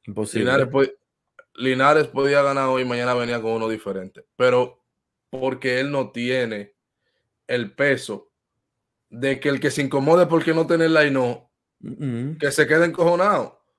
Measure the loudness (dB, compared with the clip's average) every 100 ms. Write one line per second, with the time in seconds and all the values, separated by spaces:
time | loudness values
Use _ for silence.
0 | -12 -8 -4 -2 2 2 2 2 0 -2
1 | _ _ _ _ _ -6 -2 2 4 4
2 | 2 0 2 2 2 0 0 0 -2 -2
3 | -2 -2 -2 -4 -4 -2 -2 -4 -6 -8
4 | -10 -18 -14 0 2 4 0 -6 _ _
5 | _ _ _ -6 -6 -4 -2 -2 -2 -4
6 | -6 -6 -2 -2 -2 -6 -12 _ _ _
7 | _ _ _ _ -6 -4 -4 -2 0 0
8 | -4 -12 -14 _ _ _ _ _ _ _
9 | _ -6 -4 -2 -2 -2 -2 -2 -2 -2
10 | 4 4 4 2 2 0 2 2 2 4
11 | 2 2 -2 -4 _ _ _ _ -16 -10
12 | -6 -6 -6 -4 -2 2 4 4 2 2
13 | 2 2 2 0 -2 -10 _